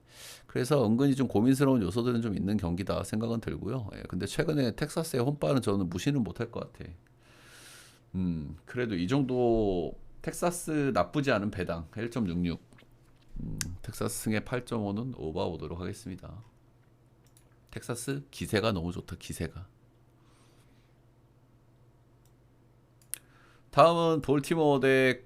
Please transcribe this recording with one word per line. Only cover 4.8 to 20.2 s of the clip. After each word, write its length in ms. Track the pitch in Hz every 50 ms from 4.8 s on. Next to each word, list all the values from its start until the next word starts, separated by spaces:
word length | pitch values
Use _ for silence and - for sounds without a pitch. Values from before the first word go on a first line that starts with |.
| 156 143 - 175 160 165 - 127
홈발은 400 | 120 135 147 147 - 151 147 131
저는 300 | 107 104 101 101 95 85
무시는 320 | 85 92 - 143 143 143 113
못할 260 | 98 90 - 117 -
것 240 | - - - - -
같아. 160 | - 87 85 85 - _ _ _ _ _ - - - - - - - - - - - - - - _ _ _ -
음, 400 | 92 92 90 85 80 73 69 85 - -
그래도 300 | - - 123 123 113 104
이 120 | 85 87 92
정도 840 | 127 143 139 123 127 123 123 120 117 113 110 101 92 87 80 73 - - - - - - -
텍사스 680 | 170 160 - - 175 175 175 - - 156 151 143 139 113
나쁘지 360 | - - - - 151 139 139 120
않은 180 | 104 98 107
배당, 360 | 101 - 90 82 85 82 82 - - 107
일 120 | 113 120
점 180 | - 127 113 90
육육. 320 | 82 87 90 87 82 - - - - - - - - - _ - - - _ - - - -
음, 160 | 110 107 104 - 85 87 - -
텍사스 400 | - 113 - 107 107 107 - -
승에 160 | 117 107 104
팔 260 | 104 - - 123 123
점 200 | - 120 113 104
오는 280 | 101 98 107 120 131 123
오바 340 | - - 80 78 90 98 101
보도록 300 | 85 80 80 78 85 85
하겠습니다. 640 | 90 92 98 - - 101 95 87 - 80 78 101 110 - _ _ _ _ _ _ _ _ _ _ _ _ _ _ _ _ _ - - _ _ _ _ _
텍사스 540 | - 107 - - 127 - - - 139 139 139 -
기세가 400 | - - 90 82 - 104 104 113
너무 200 | 107 90 80 87
좋다, 260 | 87 - - - 85 -
기세가. 480 | - - 147 - 85 80 - 85 92 - _ _ _ _ _ _ _ _ _ _